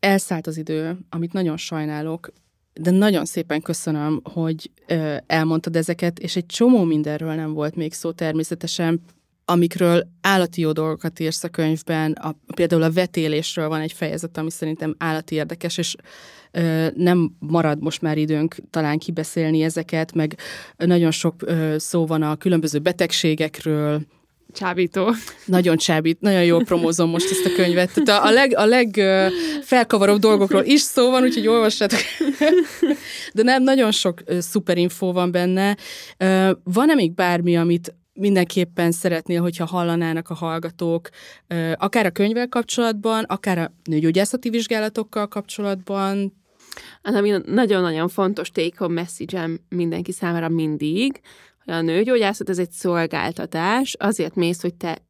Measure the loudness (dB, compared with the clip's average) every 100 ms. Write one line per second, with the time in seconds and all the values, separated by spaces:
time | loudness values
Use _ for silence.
0 | 4 2 0 -6 -6 -8 -6 -6 -6 -8
1 | -10 -6 -6 -2 -4 -4 -8 -6 -6 -6
2 | -8 -8 -12 -20 _ _ _ -6 2 4
3 | 4 2 -2 -6 -4 -6 -4 -6 -4 -4
4 | -2 -4 -6 -4 -4 -4 -10 _ _ -4
5 | -2 -6 -2 0 2 0 -2 -4 -2 -2
6 | -2 -4 -6 -6 -6 0 4 4 4 0
7 | -2 -4 -6 -6 -6 -4 -4 -4 -6 -6
8 | -8 -4 -2 -2 -4 -6 -6 -2 0 0
9 | -4 _ _ _ 0 2 2 2 2 2
10 | 0 _ 2 2 2 0 -2 0 -2 -4
11 | -8 -4 -6 -4 -8 -2 0 0 -2 -2
12 | -2 -4 -6 -12 _ -2 2 4 2 2
13 | 0 -2 -2 -2 -4 -4 -4 -2 -4 -6
14 | -6 -6 -8 -6 -8 -6 -6 -6 -6 -6
15 | -4 -4 -4 -6 -6 -6 -8 -4 -6 -6
16 | -16 -20 -20 -20 -12 -2 0 0 -2 0
17 | 2 4 2 -2 -2 2 2 0 -4 -4
18 | -2 -2 0 0 -2 -6 -8 -4 -2 -2
19 | -4 -8 -6 -2 0 2 0 -2 -4 -4
20 | -4 -2 -4 -4 -16 -16 -18 _ 2 4
21 | 4 2 -2 -4 -4 -2 0 -2 -2 -2
22 | 0 0 0 -2 2 2 2 0 -2 0
23 | -2 0 0 0 -2 -4 -4 -2 0 -2
24 | -4 _ _ _ _ -8 -6 0 -2 0
25 | 0 -2 -4 -16 0 2 4 2 2 2
26 | 2 0 2 4 6 4 4 2 2 2
27 | 2 2 0 0 0 2 2 4 2 2
28 | 4 4 6 6 4 4 4 4 4 2
29 | 2 4 2 0 -4 -4 2 2 4 4
30 | 4 6 6 4 4 2 4 4 4 2
31 | 4 6 4 2 2 4 2 2 0 0
32 | -2 -2 -2 2 4 4 2 0 0 0
33 | -4 -14 -10 0 4 4 4 4 4 2
34 | -2 -4 -4 -4 -2 -4 0 2 0 0
35 | -4 0 0 0 0 2 0 -2 -8 -18
36 | -18 -2 2 4 4 0 -2 2 4 4
37 | 2 2 0 2 2 2 2 0 -2 -16
38 | _ -4 2 2 2 0 -2 0 0 0
39 | 0 -2 -2 0 0 -2 -4 -2 0 0
40 | -2 -4 -6 -8 -6 -6 -8 -6 -4 -4
41 | -6 -20 -20 -20 _ -4 -4 -2 0 2
42 | 0 2 0 0 -2 -4 -4 -2 -2 0
43 | -2 -2 -2 -4 -2 -2 -2 _ -4 0
44 | 2 2 0 -2 -2 -4 -2 -2 -2 -4
45 | -6 -6 -6 -6 -10 -8 -6 -6 -6 -4
46 | -2 -2 -4 _ _ _ _ -20 -20 -14
47 | -2 0 2 0 0 0 2 2 0 0
48 | -2 0 -2 -2 -6 -2 -4 -2 -4 -4
49 | -6 -10 -10 -6 -6 -8 _ -4 -2 -4
50 | -8 -6 -4 -2 -2 -2 -2 -2 -2 0
51 | -2 -4 -16 -20 -20 _ -8 -4 0 0
52 | 2 2 2 -2 -4 -2 -2 -4 -2 0
53 | 0 -2 -4 -6 -6 -2 0 0 -2 -2
54 | -2 -2 -4 0 -2 0 -6 -6 -8 -8
55 | _